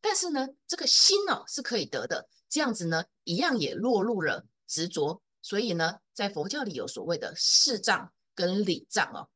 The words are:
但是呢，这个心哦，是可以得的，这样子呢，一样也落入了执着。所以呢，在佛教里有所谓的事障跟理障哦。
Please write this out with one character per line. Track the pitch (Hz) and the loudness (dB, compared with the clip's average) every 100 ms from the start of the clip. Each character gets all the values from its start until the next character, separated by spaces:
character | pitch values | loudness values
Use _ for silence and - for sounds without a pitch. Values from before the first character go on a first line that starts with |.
但 | 427 | 0
是 | 392 359 | 0 0
呢， | 294 262 - _ | -2 -2 -6 _
这 | 349 | -4
个 | 269 | 4
心 | - - 392 403 | 6 6 6 2
哦， | 339 - | -2 -2
是 | - | -6
可 | 247 226 | -2 -2
以 | |
得 | 156 131 - | -2 -4 -4
的， | 151 - _ _ | -6 -8 _ _
这 | - | 0
样 | 285 | 0
子 | 220 170 | 0 0
呢， | 165 170 _ | -2 -2 _
一 | - 175 | -4 0
样 | 330 254 | 2 2
也 | 143 | 0
落 | 90 160 226 | 0 2 2
入 | 208 220 | 2 0
了 | 156 101 - _ _ | 0 -2 -8 _ _
执 | - 170 | -4 -4
着。 | 165 143 175 _ _ | 0 -2 -2 _ _
所 | - 202 | -6 -2
以 | 233 | 0
呢， | 170 165 170 _ | 0 0 -2 _
在 | - 202 | -4 -4
佛 | 196 165 | -2 -4
教 | 294 | -4
里 | 240 | -4
有 | 139 104 | -6 -8
所 | - | -8
谓 | - 170 | -4 -4
的 | - | -4
事 | - - - 311 226 | -2 2 4 4 0
障 | - 190 - _ _ | 0 0 -2 _ _
跟 | - 180 190 | -2 0 2
理 | 196 170 - | 0 0 -2
障 | 208 160 | -2 -2
哦。 | 104 - | -4 -16